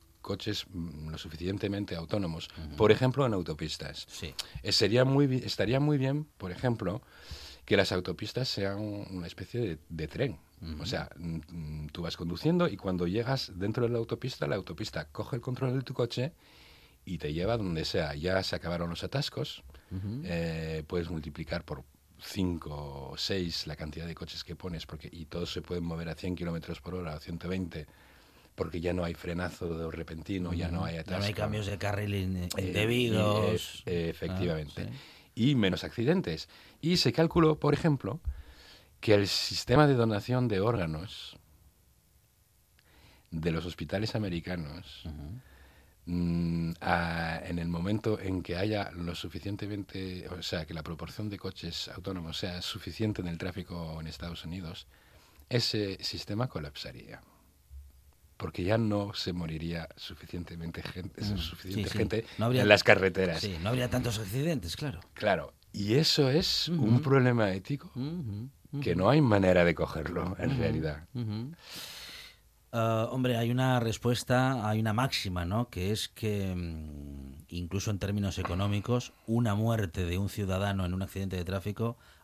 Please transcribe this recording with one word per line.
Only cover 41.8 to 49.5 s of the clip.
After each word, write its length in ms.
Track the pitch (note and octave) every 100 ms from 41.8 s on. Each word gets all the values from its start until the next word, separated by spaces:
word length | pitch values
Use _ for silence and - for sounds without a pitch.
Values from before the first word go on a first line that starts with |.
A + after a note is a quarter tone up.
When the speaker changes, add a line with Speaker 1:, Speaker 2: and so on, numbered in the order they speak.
| _ _ _ _ _ _ _ _ _ _ _ - - - _
Speaker 1:
de 180 | E2 E2
los 160 | E2 E2+
hospitales 480 | - D2+ G2 A2
americanos, 880 | A2+ G2+ E2+ F2+ F2+ D2+ D#2+ - -
Speaker 2:
Ujú. 360 | E2 D2+ D2 A#2+ - - - - - _ -
Speaker 1:
mm, 640 | F2 F2 E2+ E2+ E2+ E2 E2+
a, 600 | E2+ F2 E2+ E2 E2 E2
en 140 | - F2
el 80 | E2+
momento 520 | E2+ F#2 G#2+ A2+ G#2+
en 220 | G2 F#2+
que 140 | E2 F2
haya 360 | G#2 G#2 G2
lo 220 | F2 F2 F2
suficientemente, 1120 | F2+ E2+ G2+